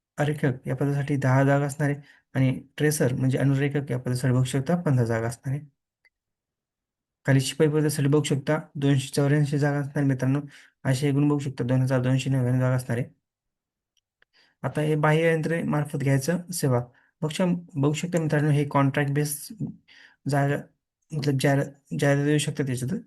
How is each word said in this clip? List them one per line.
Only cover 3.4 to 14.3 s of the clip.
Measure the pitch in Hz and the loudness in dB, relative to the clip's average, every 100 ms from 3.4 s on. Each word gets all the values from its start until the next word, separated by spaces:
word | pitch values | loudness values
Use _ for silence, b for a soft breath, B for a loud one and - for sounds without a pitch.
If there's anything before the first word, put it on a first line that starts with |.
| 135 135 143 143 139 | 2 2 0 -2 -4
या | 127 | -6
पदासाठी | 123 123 131 | -4 -2 0
बघू | 123 | 2
शकता | 127 139 135 175 | 2 -2 -2 -2
पंधरा | 170 127 | 0 2
जागा | 113 113 117 | 2 0 -2
असणार | 123 135 | -6 -8
आहे. | 143 156 _ _ _ _ _ _ _ _ _ _ _ _ _ _ _ - | -8 -10 _ _ _ _ _ _ _ _ _ _ _ _ _ _ _ 2
खाली | 135 | 2
शिपाई | 135 - 156 | 2 2 2
पदासाठी | 151 151 151 139 | 2 0 0 2
बघू | 151 | 2
शकता | 139 135 139 156 - | 2 -2 -2 -4 -4
दोनशे | 147 139 139 131 | -2 2 2 0
चौऱ्याऐंशी | - 139 147 143 147 | 0 2 2 2 0
जागा | 147 143 | 0 0
असणार | 139 151 | -4 -2
मित्रांनो. | 139 131 131 139 147 B B _ | 0 0 0 0 -4 B B _
असे | 131 127 143 | -2 0 0
एकूण | 139 147 | 2 2
बघू | 147 | 0
शकता | 139 - | -2 -4
दोन | 123 131 | 0 2
हजार | 131 131 | 2 2
दोनशे | 127 131 135 | 2 0 2
नव्याण्णव | 135 123 127 | 0 2 2
जागा | 127 127 | 2 0
असणार | 127 117 | -2 -4
आहे. | - - _ _ _ _ _ _ _ _ _ _ _ | -6 -12 _ _ _ _ _ _ _ _ _ _ _